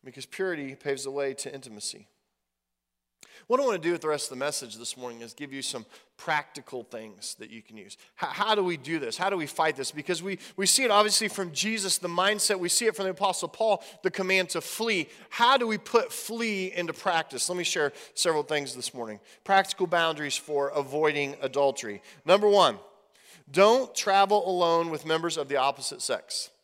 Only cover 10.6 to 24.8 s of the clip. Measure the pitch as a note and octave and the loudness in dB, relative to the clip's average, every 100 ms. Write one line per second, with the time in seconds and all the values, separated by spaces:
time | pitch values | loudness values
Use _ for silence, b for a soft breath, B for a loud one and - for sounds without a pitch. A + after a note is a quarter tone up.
10.6 | F#3+ - B3+ G#3 G#3+ G3 G#3+ - F3+ C#3+ | 2 4 6 6 6 2 0 -4 -6 -2
11.6 | G#3 A3 F#3+ - F3 E3+ F#3+ G#3+ - G3 | -2 -2 -2 -2 -2 0 2 2 0 0
12.6 | F3 - A3+ G#3 F#3+ F3+ G3 F3 E3+ - | 0 2 0 0 -4 0 0 0 -6 0
13.6 | A3 G3 B B F#3 F#3 F#3 F#3+ F3+ E3+ | 2 2 B B -4 -2 2 2 2 -4
14.6 | - - A3+ G3 D3 B B - A#3 C4+ | -6 -4 0 0 -2 B B 2 4 4
15.6 | A#3 G#3+ - A#3 E3+ - - A3+ A3+ G3+ | 2 -2 2 2 2 -8 -8 -4 -2 -2
16.6 | F#3 F3 E3+ D3+ G3 E3 D#3 B2+ - F3+ | -2 -4 -4 -2 0 0 -2 -4 -4 -2
17.6 | E3 F#3 C#3+ B B - F3+ D#3 D3 D3+ | -2 0 0 B B -2 2 2 0 -2
18.6 | C#3 B2 - C3 A2+ G#2 B B - G3 | -4 -8 -10 -8 -10 -10 B B 4 4
19.6 | F#3+ - F3+ E3+ E3 D3+ D3 - - C#3+ | 4 -2 0 2 2 0 -4 -6 -2 0
20.6 | C#3 D3 C3+ D3 D#3 D3 C#3 C#3+ C3+ C3 | 0 -2 -2 2 2 2 -4 -4 -4 2
21.6 | C#3 B2+ A2+ G2+ B B D3+ G3 G#3 G3+ | 2 0 -8 -10 B B 4 6 8 6
22.6 | D#3+ G2+ - _ _ B B B - C#3 | 6 2 -12 _ _ B B B -4 6
23.6 | G3+ B3 B3+ - - G3 G3 G#3 F3+ F3+ | 8 6 2 -4 2 4 6 4 2 2
24.6 | E3+ E3+ | 4 4